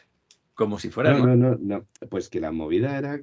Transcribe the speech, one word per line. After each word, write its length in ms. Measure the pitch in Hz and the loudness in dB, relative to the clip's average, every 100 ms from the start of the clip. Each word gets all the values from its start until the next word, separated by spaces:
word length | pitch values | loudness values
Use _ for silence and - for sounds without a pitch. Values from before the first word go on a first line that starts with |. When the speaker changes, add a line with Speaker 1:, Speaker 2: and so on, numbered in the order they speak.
| _ _ _ _ _ | _ _ _ _ _
Speaker 1:
como 260 | - 107 104 | -4 -2 -2
si 100 | 113 | -6
fuera 200 | 120 127 | 0 2
Speaker 2:
No, 60 | 139 | 4
Speaker 1:
algo 100 | 127 | 6
Speaker 2:
no, 80 | 123 | 6
no, 220 | 127 127 | 4 0
no. 260 | 101 101 - _ - | -4 -6 -10 _ -8
Pues 220 | 95 - | -8 -6
que 100 | 90 | -6
la 140 | 78 | -6
movida 440 | 80 78 90 135 139 | -6 -2 -2 -2 -4
era 220 | 139 143 | -6 -8